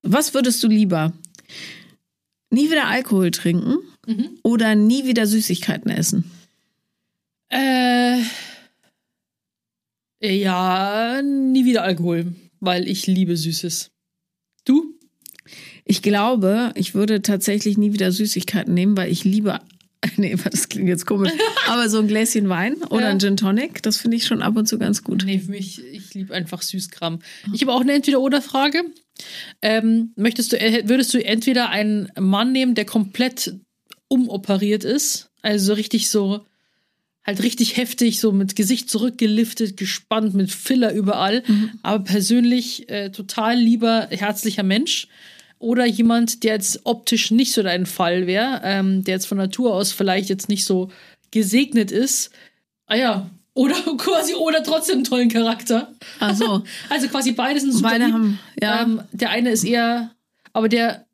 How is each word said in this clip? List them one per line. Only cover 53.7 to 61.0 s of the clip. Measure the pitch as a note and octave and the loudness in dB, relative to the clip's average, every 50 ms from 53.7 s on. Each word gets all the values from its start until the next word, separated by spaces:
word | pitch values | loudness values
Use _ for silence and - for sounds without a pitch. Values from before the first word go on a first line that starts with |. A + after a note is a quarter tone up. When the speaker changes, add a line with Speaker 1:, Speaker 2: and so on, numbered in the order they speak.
| F4+ | 2
Speaker 2:
<laughs> | F4+ - E4 D4+ | 0 -2 -4 -4
quasi, | B3 - F#4 F#4 D#4+ - D4+ - | -2 0 0 2 2 0 0 -2
oder | - D#4+ D#4+ D#4 D#4+ | 0 0 2 0 0
trotzdem | D#4 D4 D#4 E4 E4 - F4+ | 0 0 -2 0 0 0 0
einen | C4 C4+ | 0 0
tollen | - B3+ B3 B3 A#3 | 0 2 2 2 4
Charakter. | A3+ A#3 A3+ A3+ A#3 A3+ - - A#3+ A3+ C#4+ - - _ - - - - | 4 2 2 2 0 -2 -2 0 0 0 0 -4 -14 _ -20 -20 -8 -4
Speaker 1:
Ach | - G#3 G#3 | -2 0 2
so. | G3+ A#3 A3+ G3 G3 - - - | 2 2 2 0 -2 -2 -4 -14
Speaker 2:
<laughs> | - - - | -16 -6 -4
Also | C#4+ D4+ B3+ B3 | -2 -2 -2 -2
quasi | - C4+ B3 C4 | -2 -2 0 0
beide | A#3 A#3+ B3 C4+ D4 D4 | 0 0 0 0 0 0
sind | C4+ C#4 | 0 2
super | B3+ A3 F#3+ A3+ | 2 2 2 2
Speaker 1:
Beide | A3+ A#3 B3 | 2 2 2
Speaker 2:
lieb. | A#3 A3+ | 2 2
Speaker 1:
haben, | A3+ A3 G#3 G3+ G3 - - - - | 2 2 0 0 -2 -6 -14 -6 -4
ja. | G#3 G#3+ G#3+ A#3+ | -2 0 0 0
Speaker 2:
Ähm, | A#3+ A#3 A3 A3 - - | 0 0 0 -2 -4 -10
der | - - A#3+ F#3+ | -6 -4 -2 -2
eine | F#3 A#3 A#3+ B3 | 0 0 0 0
ist | A3 A3 F#3 | 0 0 0
eher, | G#3 A#3+ A#3 A#3 A#3 A#3 A#3+ A#3 A#3 _ _ _ _ _ _ _ _ | 0 0 2 2 0 0 -2 -4 -8 _ _ _ _ _ _ _ _
aber | _ A3+ A3 A3 | _ 0 2 2
der | A3 A#3 A#3 A#3 - - | 2 2 2 0 -2 -6